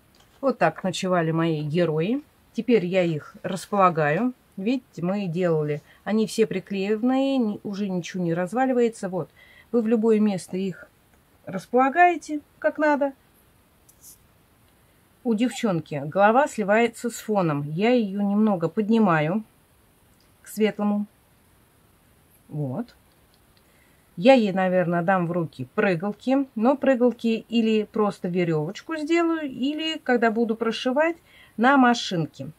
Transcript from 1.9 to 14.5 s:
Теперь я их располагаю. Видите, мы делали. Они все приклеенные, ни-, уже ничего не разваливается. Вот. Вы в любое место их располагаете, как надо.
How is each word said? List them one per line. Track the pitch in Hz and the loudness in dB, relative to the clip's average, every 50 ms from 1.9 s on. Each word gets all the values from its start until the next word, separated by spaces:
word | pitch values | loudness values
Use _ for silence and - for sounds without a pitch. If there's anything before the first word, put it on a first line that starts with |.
| 151 160 165 202 254 285 - _ _ _ _ _ | 0 0 0 -2 -2 -4 -6 _ _ _ _ _
Теперь | _ 233 220 - 240 208 170 | _ -6 0 2 2 2 2
я | 175 185 185 | 2 0 2
их | 180 170 160 147 - - - - | 2 2 0 -4 -8 -12 -14 -10
располагаю. | - 180 196 170 - - 208 202 185 180 147 160 151 143 151 185 240 254 247 _ _ _ _ | -8 -8 -8 -8 -6 -2 2 4 4 4 4 2 0 0 0 0 -2 -4 -4 _ _ _ _
Видите, | - 185 226 269 254 - _ - - | -4 -2 -2 -2 -2 -6 _ -10 -6
мы | 160 180 196 208 202 | -4 -4 -4 -4 -4
делали. | 175 156 180 185 170 165 156 151 147 147 147 - - - _ _ | -4 -2 -2 0 0 0 0 0 -2 -6 -6 -10 -16 -20 _ _
Они | - 208 220 220 | -2 0 0 0
все | - - 226 220 | 0 0 0 0
приклеенные, | 214 - 190 - - 202 190 190 202 220 214 233 247 262 269 269 269 269 262 | 0 -2 -4 -6 -6 -4 -4 -2 -2 -2 0 0 0 0 2 0 0 0 0
ни-, | 233 208 202 - - | 0 -2 -4 -6 -8
уже | 214 196 190 208 190 | -8 -6 -6 -4 -4
ничего | 185 180 160 - - 185 | -4 -6 -6 -6 -6 -4
не | 180 165 165 | -4 -2 -2
разваливается. | 175 185 175 214 247 262 262 262 247 240 226 226 - - 185 | -2 -4 -2 -2 -2 0 0 2 2 0 0 -2 -4 -8 -6
Вот. | 185 175 147 - _ - - - - - - _ | -6 -6 -8 -8 _ -20 -20 -20 -20 -20 -8 _
Вы | - 240 | -2 0
в | 220 | 2
любое | 220 240 220 214 226 220 208 | 2 2 2 4 4 4 4
место | 214 208 196 175 - - - | 2 2 0 -4 -6 -8 -6
их | 185 196 190 165 - - - _ _ _ _ _ _ _ _ _ _ _ | -6 -4 -6 -6 -10 -16 -20 _ _ _ _ _ _ _ _ _ _ _
располагаете, | - 180 190 - - - 247 262 269 269 349 349 359 339 294 - - 302 294 - _ _ _ | -12 -12 -12 -6 0 2 2 2 4 4 6 4 4 4 0 -4 -8 -10 -10 -10 _ _ _
как | - 311 302 | -4 -4 0
надо. | 294 311 302 294 262 285 277 277 - _ _ _ _ _ _ _ _ _ _ _ _ _ _ _ _ - - - - _ _ _ _ _ _ | 0 2 2 2 2 0 -2 -4 -8 _ _ _ _ _ _ _ _ _ _ _ _ _ _ _ _ -20 -20 -20 -20 _ _ _ _ _ _